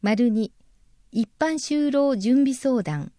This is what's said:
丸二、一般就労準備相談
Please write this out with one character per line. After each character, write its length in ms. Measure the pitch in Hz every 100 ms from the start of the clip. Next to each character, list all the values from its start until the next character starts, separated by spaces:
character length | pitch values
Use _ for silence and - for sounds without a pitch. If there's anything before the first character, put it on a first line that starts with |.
丸 260 | 202 214 240
二、 220 | 220 214 _ _ _ _ _ _
一 180 | - 226 _
般 140 | 311
就 360 | 311 - 294 294
労 240 | 277 277 254
準 280 | 196 262
備 100 | 277
相 300 | 254 277 247
談 260 | 180 151 143